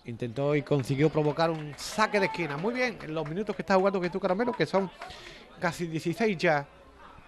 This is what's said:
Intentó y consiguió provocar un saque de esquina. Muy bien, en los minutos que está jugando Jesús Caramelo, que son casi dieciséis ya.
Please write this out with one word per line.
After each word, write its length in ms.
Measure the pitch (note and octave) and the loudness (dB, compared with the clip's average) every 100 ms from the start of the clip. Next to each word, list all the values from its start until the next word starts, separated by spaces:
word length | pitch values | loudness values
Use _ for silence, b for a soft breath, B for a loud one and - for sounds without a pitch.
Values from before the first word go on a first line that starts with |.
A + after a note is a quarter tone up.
| - | -12
Intentó 500 | A2+ B2 A2+ C#3+ D3 | -6 -6 -2 2 2
y 60 | |
consiguió 480 | C#3 D3 C3 C3+ D3+ | 2 0 2 4 4
provocar 400 | D#3 D3+ D3 E3 | 4 0 2 0
un 240 | D#3+ D3+ C3+ | 0 -8 -12
saque 440 | - - G#3+ G3+ | -6 0 2 2
de 60 | F#3+ | 0
esquina. 300 | - D#3+ C#3+ | -2 -4 -2
Muy 160 | G3+ | -2
bien, 260 | B3 B3+ D#3+ | 0 -2 -4
en 100 | D3 | -8
los 160 | D#3+ D3+ | -6 -4
minutos 260 | E3 G#3+ | -4 -4
que 60 | - | -4
está 140 | - | 4
jugando 260 | F#3+ G3 G3 | 4 4 2
Jesús 220 | F3 F3+ | -2 -2
Caramelo, 300 | F#3+ F#3 B3 | 0 0 0
que 100 | A3 | 0
son 260 | D#3 F#3+ F#3 - B B B B B - | 2 2 0 -6 B B B B B -6
casi 280 | F3 - F3 | -4 -4 -4
dieciséis 500 | D#3+ E3+ - A3+ E3+ | -2 -2 0 0 2
ya. 300 | F3 D3 C#3 - - - - - | 2 2 0 -14 -20 -20 -20 -20